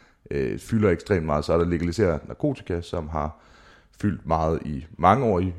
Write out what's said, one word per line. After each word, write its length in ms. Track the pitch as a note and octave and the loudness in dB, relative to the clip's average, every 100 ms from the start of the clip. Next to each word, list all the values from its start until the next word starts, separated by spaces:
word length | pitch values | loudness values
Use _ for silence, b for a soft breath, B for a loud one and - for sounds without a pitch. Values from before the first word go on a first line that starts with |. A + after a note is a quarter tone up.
| b b - | b b -6
øh, 280 | C#2+ B1+ - | -2 -2 -4
fylder 320 | - A2+ G#2 | -2 2 2
ekstremt 360 | E2+ - G2 D#2+ | 2 0 0 2
meget. 180 | D2 | 0
Så 80 | D2+ | 2
er 60 | E2 | 2
der 60 | |
legaliseret 640 | E2+ E2+ E2+ E2 G2 D2+ - | 2 0 0 2 2 0 -4
narkotika, 520 | - D3+ C3 - F2 | -4 -4 -4 -6 -6
som 280 | E2+ F2+ D#2 | -4 -6 -4
har 320 | D#2+ D2 - b b b b b _ | -4 -4 -6 b b b b b _
fyldt 260 | G#2 D#2 - | -2 -2 -2
meget 320 | D#2+ D#2+ D#2+ - | 0 0 -2 -4
i 200 | C#2+ D#2 - | -8 -10 2
mange 260 | F2+ A2+ | 4 4
år 160 | B2 F#2 | 4 2
i, 120 | F#2 | 0